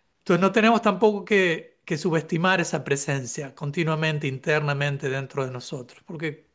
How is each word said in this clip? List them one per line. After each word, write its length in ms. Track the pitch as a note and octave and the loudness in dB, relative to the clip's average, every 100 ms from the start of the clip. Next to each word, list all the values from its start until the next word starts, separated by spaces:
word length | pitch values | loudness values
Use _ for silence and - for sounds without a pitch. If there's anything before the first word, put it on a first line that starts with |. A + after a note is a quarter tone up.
| _ _ | _ _
Entonces, 220 | - E3+ | 0 4
no 120 | F#3+ | 4
tenemos 280 | G#3 A3 A3 | 4 4 4
tampoco 420 | A3 F#3 A3 G3+ | 2 2 2 2
que, 560 | F3+ G#3 F#3 D#3+ - _ | 2 2 4 0 -6 _
que 140 | - D#3+ | -6 -4
subestimar 600 | F#3 D#3+ D#3+ E3 F#3 F#3 | 0 0 0 0 2 2
esa 220 | E3 D#3+ | 0 -2
presencia 720 | D3+ C#3 - C#3 A#2+ - C#3 | -2 -2 -2 -4 -4 -10 -12
continuamente, 720 | - D3 D#3+ D#3+ D#3 D#3+ D3+ D3 | -8 -6 -2 0 0 0 -2 -4
internamente 840 | C3 - D3+ D3 C#3+ C#3+ C#3 C#3 | -4 0 0 2 0 -2 -2 -4
dentro 340 | C3+ C3+ - | -4 -4 -4
de 60 | C3 | -4
nosotros, 500 | B2 - C#3 B2 - - | -6 -10 -12 -12 -20 -16
porque 440 | E3 D#3 D3 _ | -8 -8 -8 _